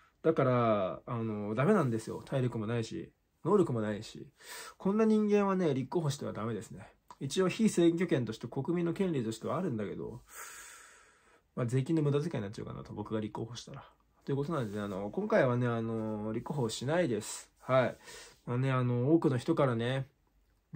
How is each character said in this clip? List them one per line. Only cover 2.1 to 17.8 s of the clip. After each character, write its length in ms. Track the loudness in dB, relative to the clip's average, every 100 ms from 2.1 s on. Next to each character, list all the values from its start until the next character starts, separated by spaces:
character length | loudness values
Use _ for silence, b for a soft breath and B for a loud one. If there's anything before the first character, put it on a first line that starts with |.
| -12 -6
体 180 | -2
力 140 | -2 -2
も 80 | -4
な 120 | -2
い 80 | -4
し、 260 | -8 -12 _ _ _
能 140 | 2 4
力 160 | 4
も 80 | 0
な 120 | -2
い 100 | -4
し。 260 | -8 -14 -16 -20 B B B B
こ 160 | 0
ん 40 | 2
な 60 |
人 180 | 4 4 4
間 160 | 4 4
は 100 | 2
ね、 160 | 2
立 160 | 2 0
候 100 | 0
補 100 | 0
し 60 | -2
て 80 | -4
は 60 |
ダ 140 | -6 -4
メ 80 |
で 80 | -6
す 100 | -8
ね。 160 | -14 -18 _ -20 -10
一 240 | -4 2
応 60 | 2
非 180 | 4 2
選 220 | 6 6
挙 180 | 6 2
権 160 | 2
と 80 | 0
し 60 | -4
て 100 | -6
国 300 | -4 -2 0
民 80 | 0
の 80 |
権 180 | 0 0
利 100 | 0 -2
と 80 |
し 60 | -4
て 80 | -4
は 100 | -2
あ 40 |
る 80 | -2
ん 60 | -2
だ 80 |
け 100 | -4 -6
ど、 260 | -8 -10 -16 B B B B B B B B B B B B -6
ま 60 |
あ、 20 | -2
税 180 | 0
金 140 | 2 2
の 40 |
無 100 | 2
駄 100 | 2
遣 100 | 0 -4
い 0 |
に 40 |
な 60 | -6
っ 40 |
ち 80 | -8
ゃ 40 |
う 20 | -10
か 80 |
な 100 | -10
と、 100 | -10
僕 200 | -10 -4
が 60 | -4
立 140 | -4
候 100 | -6
補 120 | -10 -10
し 100 | -14
た 80 |
ら。 100 | -16 -18 _ _ _
と 80 | -4
い 20 |
う 20 | -4
こ 80 | -2
と 80 |
な 80 | -2
ん 100 | -4
で 60 | -4
ね、 40 |
あ 60 | -4
の、 220 | -4 -6
今 180 | -4 2
回 180 | 4 4
は 120 | 4
ね、 100 | 2
あ 140 | 0
の、 500 | -2 -2 -2 -4 -4
立 140 | -4 -4
候 80 |
補 160 | -2 -2
し 160 | -2 -2
な 160 | 0
い 80 | 2
で 100 | 0
す。 320 | -4 -10 -14 _
は 280 | 0 2